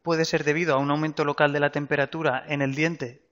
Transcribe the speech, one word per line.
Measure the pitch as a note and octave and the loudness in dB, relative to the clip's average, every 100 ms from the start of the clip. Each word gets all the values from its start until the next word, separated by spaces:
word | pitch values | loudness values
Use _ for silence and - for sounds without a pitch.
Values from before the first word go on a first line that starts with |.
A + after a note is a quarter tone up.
puede | E3+ D#3+ | -2 0
ser | D#3+ D#3+ | 2 0
debido | D3 D3+ E3+ | 2 0 2
a | C3+ | 2
un | C#3+ | 2
aumento | D3 D#3 D3+ | 0 0 0
local | D3 C#3+ D3 | 0 2 2
de | D3 | 2
la | D3 | 0
temperatura | D3 C#3+ D3 C3+ D#3+ D#3 B2+ - | 0 -2 -2 -2 -2 -2 -2 -2
en | C#3+ | -2
el | C3+ | -2
diente | C3+ D#3+ E3 A#2+ C3 _ | 0 -2 -2 -8 -12 _